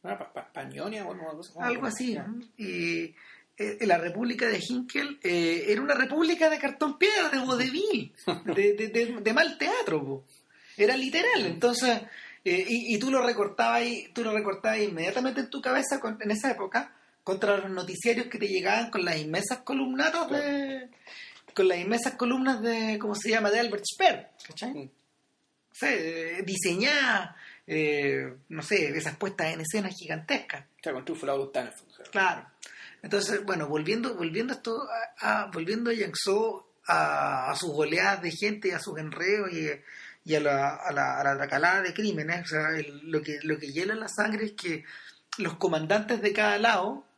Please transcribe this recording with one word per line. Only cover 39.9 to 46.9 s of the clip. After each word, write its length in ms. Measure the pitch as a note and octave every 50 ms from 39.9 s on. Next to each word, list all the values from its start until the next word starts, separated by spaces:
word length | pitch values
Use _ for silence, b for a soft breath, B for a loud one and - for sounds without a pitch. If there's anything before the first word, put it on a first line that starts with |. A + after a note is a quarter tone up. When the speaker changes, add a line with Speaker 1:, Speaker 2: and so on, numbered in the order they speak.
| B B B B B B _
Speaker 2:
y 100 | D#3 D#3
a 40 | D3+
la, 340 | D3 C#3+ C#3 C3+ C#3 C#3 D3+
a 160 | - - F3+
la, 280 | D3 C#3+ C#3 C3+ C3+ C3+
a 40 | C#3+
la 140 | C#3 C#3
tracalada 440 | C#3 C#3+ C#3 C#3+ C#3 D#3+ F3 F#3 G3
de 120 | F#3+ F3+ F3
crímenes, 500 | - G#3 G#3 F3+ D#3 D3+ D#3 E3+ F3 E3+
o 20 |
sea, 200 | E3 D#3+ D3+ D3+ D#3 D#3+
el, 320 | D#3 D3 D3 C#3+ C#3+ D3 E3
lo 120 | D#3 D3+
que, 180 | D3+ D#3 D3 D3 D3+
lo 140 | D#3 D3+
que 140 | C#3+ D3+ C#3
hiela 240 | C3+ D#3+ F#3+ G3+ A3
la 140 | A3 A3 G3+
sangre 360 | - - G#3 A3 G#3+ G#3 A3
es 40 | G#3+ G#3+
que 300 | - - F3+ D#3+ D3+ B B B B B B B B B _ -
los 180 | - F#3 E3 E3+
comandantes 680 | - - F3 E3+ D#3+ D#3 D#3 G3+ G#3+ G#3 G#3+ A#3+ A3
de 120 | G3+ G#3 G3+
cada 240 | G#3+ G#3+ G#3 G3+
lado 480 | G#3 A3 A#3 A3 F#3 F#3 G#3